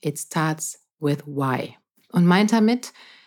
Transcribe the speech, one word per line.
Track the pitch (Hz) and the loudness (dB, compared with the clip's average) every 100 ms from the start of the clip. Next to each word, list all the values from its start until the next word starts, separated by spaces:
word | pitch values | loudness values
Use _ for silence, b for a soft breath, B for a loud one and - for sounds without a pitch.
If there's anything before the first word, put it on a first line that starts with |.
"It | 151 143 | -8 -8
starts | - 165 156 160 - - _ _ | -6 -4 -2 -4 -8 -12 _ _
with | 147 143 | -4 -4
why" | 147 139 135 123 120 - _ _ _ | -6 -4 -2 -4 -6 -14 _ _ _
und | 180 175 | 2 4
meint | 185 214 | 4 4
damit, | 226 214 247 - b b b | 4 4 2 -4 b b b